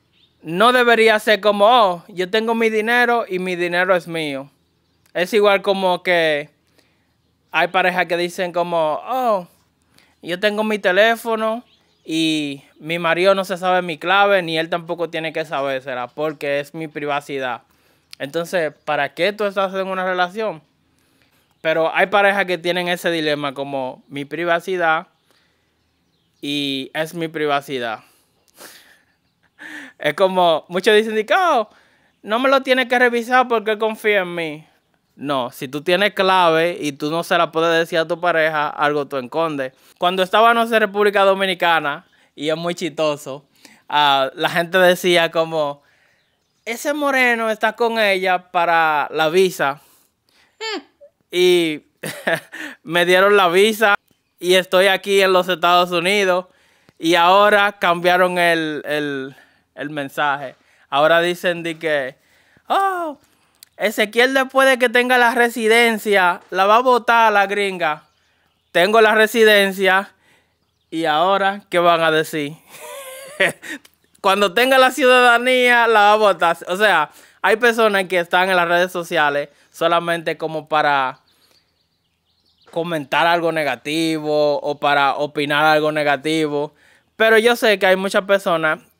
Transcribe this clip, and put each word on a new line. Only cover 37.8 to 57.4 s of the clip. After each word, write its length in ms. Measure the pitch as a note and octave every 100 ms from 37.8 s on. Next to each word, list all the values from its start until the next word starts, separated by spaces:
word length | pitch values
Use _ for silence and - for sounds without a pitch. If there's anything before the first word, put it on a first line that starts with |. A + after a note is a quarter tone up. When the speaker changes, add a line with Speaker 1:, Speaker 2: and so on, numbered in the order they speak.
| E3 E3
Speaker 1:
a 80 | D#3+
tu 140 | E3+
pareja, 480 | F3 E3 D#3 D#3 D3
algo 400 | - D3 D3 C#3
tú 80 | C#3
escondes. 560 | B2 D#3 E3 C#3+ C3 _ _ -
Cuando 240 | F3+ F#3
estábamos 480 | F#3 G#3+ A#3 A#3 A3+
en 80 | A3+
República 460 | G#3 G3+ G#3 G3+
Dominicana, 800 | G3 G3 F#3+ F3+ F3 E3 D3+ D3+ _ _ _ -
y 140 | D3
es 60 | D#3+
muy 200 | E3+ F3
chistoso, 680 | D#3+ D3 D#3 C#3+ C#3+ C#3 _ _ - _ -
ah, 420 | D3 D3 C#3 C3+ F3
la 120 | D#3
gente 300 | E3+ E3+ F#3
decía 540 | F3+ F3+ F3+ F3 E3
como, 500 | E3 E3 D#3+ D3 C#3+ _ _ _ _ _ _ _ _
"Ese 280 | - A#3 D4+
moreno 560 | D4 C#4+ C4 B3 A#3 A3+
está 220 | G#3+ A3+
con 260 | G#3+ A#3 A3+
ella 540 | G#3 F#3+ F#3 F3+ F3+
para 560 | F3+ E3+ E3 D#3+ D3+ C3
la 180 | D3+ D#3+
visa". 520 | F3 F#3 - C#3+ C#3+ _ _ _ _ _ _ _ -
Speaker 2:
Hmm. 220 | A4 G4 - _ - _ _
Speaker 1:
Y 500 | F3 F3+ F3 E3 D3+ _ _
<laughs> 840 | D#3+ - - D#3+ - - D#4 -
me 200 | - E3+
dieron 320 | F3 F#3 G3 G3+
la 120 | F#3
visa 480 | F3+ G#3+ G#3 G#3+ G3+ _ _ _ _
y 160 | F3
estoy 320 | F#3 F3+ F#3 G3
aquí 340 | F#3 G3 G3
en 120 | F#3+
los 160 | F#3 F3+
Estados 420 | E3+ E3+ F3 F3
Unidos. 560 | F3 F3 G#3 F#3+ F3+ F#3 _ _ _ _ _
Y 200 | E3 E3+
ahora 560 | E3+ G3